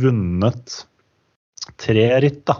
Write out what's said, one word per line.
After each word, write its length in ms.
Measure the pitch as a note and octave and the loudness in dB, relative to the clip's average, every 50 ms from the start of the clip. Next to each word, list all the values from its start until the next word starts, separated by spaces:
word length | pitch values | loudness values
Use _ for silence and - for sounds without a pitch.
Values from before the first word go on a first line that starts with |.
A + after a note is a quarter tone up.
| B2+ | 2
vunnet 800 | C3 A#2+ A2 F#2 F2 F2 F2 G2 A#2+ B2+ B2 - - - - - _ _ _ _ _ _ _ _ _ _ _ _ _ _ - - - - - | 0 0 0 -2 -2 -2 0 0 0 -2 -2 -10 -16 -18 -18 -18 _ _ _ _ _ _ _ _ _ _ _ _ _ _ -20 -18 -18 -18 -12
tre 400 | - - A2+ A2 A2+ A#2 B2+ C3+ | -4 0 2 2 4 4 2 2
ritt, 240 | C#3 C#3+ C#3+ - - | 2 0 -2 -2 -4
da, 140 | - C#3 - | -4 -4 -4